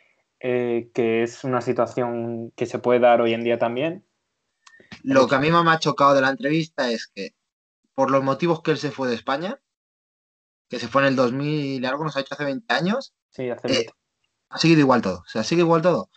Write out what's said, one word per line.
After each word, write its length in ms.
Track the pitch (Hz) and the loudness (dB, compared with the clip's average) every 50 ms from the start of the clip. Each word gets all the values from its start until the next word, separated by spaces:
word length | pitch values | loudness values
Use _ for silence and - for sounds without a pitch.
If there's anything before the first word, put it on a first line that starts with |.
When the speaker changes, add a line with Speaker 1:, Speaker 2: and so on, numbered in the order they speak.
| _ _ _ _ _ _ _ _ | _ _ _ _ _ _ _ _
Speaker 1:
eh, 500 | - 127 123 123 123 120 120 117 117 120 - | -4 -2 -2 0 0 0 -2 -2 -4 -4 -2
que 280 | - 117 113 113 113 117 | -2 0 2 2 0 0
es 180 | 117 117 - - | -2 -4 -6 -6
una 160 | 135 127 123 | -4 -2 -2
situación 920 | 120 127 120 123 117 110 - - 123 120 120 117 117 117 117 117 117 117 - | -2 -2 0 0 -2 -2 -2 -2 -2 -2 -2 -4 -6 -6 -8 -8 -10 -10 -8
que 100 | - 123 | -6 -6
se 120 | 113 - 120 | -6 -6 -4
puede 220 | - 123 123 123 | 0 2 4 6
dar 200 | 120 123 117 117 | 6 6 6 6
hoy 140 | 117 117 113 | 4 2 0
en 80 | 113 117 | 0 0
día 140 | 117 117 113 | 0 0 0
también. 460 | 117 117 117 123 143 165 165 196 - _ _ _ _ _ _ _ _ _ _ _ _ - - - _ - - - - | 0 -2 -2 -2 -4 -4 -6 -8 -12 _ _ _ _ _ _ _ _ _ _ _ _ -20 -20 -20 _ -20 -20 -10 -4
Speaker 2:
Lo 180 | 135 135 135 | 0 2 4
Speaker 1:
Hemos 100 | 131 113 | 4 4
Speaker 2:
que 60 | 139 | 2
a 40 | 135 | 2
mí 100 | 139 156 | 2 4
más 140 | 170 170 170 | 4 4 4
me 80 | 165 160 | 4 2
ha 60 | 160 | 2
chocado 340 | - 156 139 - 143 143 143 | 2 -2 0 4 4 4 4
de 60 | 139 | 4
la 100 | 131 131 | 4 2
entrevista 600 | 135 131 120 143 151 165 156 - _ - 135 123 | 0 -2 -2 -2 -2 -2 -2 -4 _ -4 -2 -2
es 180 | 117 110 - - | -2 -4 -6 -10
que, 260 | - 101 95 - _ _ _ _ _ _ _ _ _ _ _ _ _ | -14 -12 -12 -12 _ _ _ _ _ _ _ _ _ _ _ _ _
por 160 | - 135 135 139 | -2 0 2 2
los 100 | 139 135 | 0 0
motivos 400 | 135 135 131 170 170 170 160 - | 0 -2 0 0 0 -2 0 -2
que 80 | 160 151 | -2 -2
él 60 | 127 | -2
se 120 | 143 143 135 | -4 -8 -6
fue 160 | - 135 127 | -6 -4 -4
de 60 | 120 | -4
España, 420 | 110 - - 135 143 165 196 269 - _ _ _ _ _ _ _ _ _ _ _ _ _ _ _ _ _ _ _ _ _ _ | -4 -4 -4 -6 -4 -4 -8 -10 -12 _ _ _ _ _ _ _ _ _ _ _ _ _ _ _ _ _ _ _ _ _ _
que 100 | - 120 | -10 -10
se 80 | 117 110 | -6 -2
fue 140 | - 139 139 | 0 2 2
en 60 | 139 | 2
el 80 | 135 | 2
dos 160 | 127 131 123 120 | 2 2 0 0
mil 500 | 135 143 147 151 151 143 139 135 131 123 | -2 -4 -4 -2 -2 -4 -4 -6 -4 -4
y 40 | |
algo, 180 | 127 135 143 160 | -4 -4 -4 -6
nos 120 | 156 147 | -6 -6
ha 40 | 139 | -6
hecho 140 | 135 - 143 | -8 -8 -8
hace 100 | 139 147 | -8 -6
veinte 280 | 139 139 131 - - 120 | -6 -6 -6 -4 -2 -2
años, 420 | 135 160 185 220 269 269 - _ _ _ _ | 0 0 0 -2 -4 -6 -10 _ _ _ _
Speaker 1:
Sí, 200 | _ - 131 123 | _ -8 -8 -8
hace 160 | 117 107 - | -6 -6 -4
Speaker 2:
eh, 40 | 123 135 | -2 -2
Speaker 1:
veinte. 200 | 131 113 - - _ _ _ _ _ _ _ _ _ _ _ | -2 -2 -4 -10 _ _ _ _ _ _ _ _ _ _ _
Speaker 2:
ha 80 | - - | -6 0
seguido 220 | - 160 165 156 | 2 4 6 6
igual 220 | 143 131 127 120 104 | 6 4 4 2 2
todo, 160 | - - 90 | -2 -4 -6
o 80 | - - | -8 -8
sea, 140 | - 117 110 | -6 -6 -4
sigue 200 | - 165 170 175 | -2 0 2 2
igual 200 | 165 165 165 160 | 2 2 2 2
todo. 260 | 180 165 117 98 - _ | 2 0 0 -2 -8 _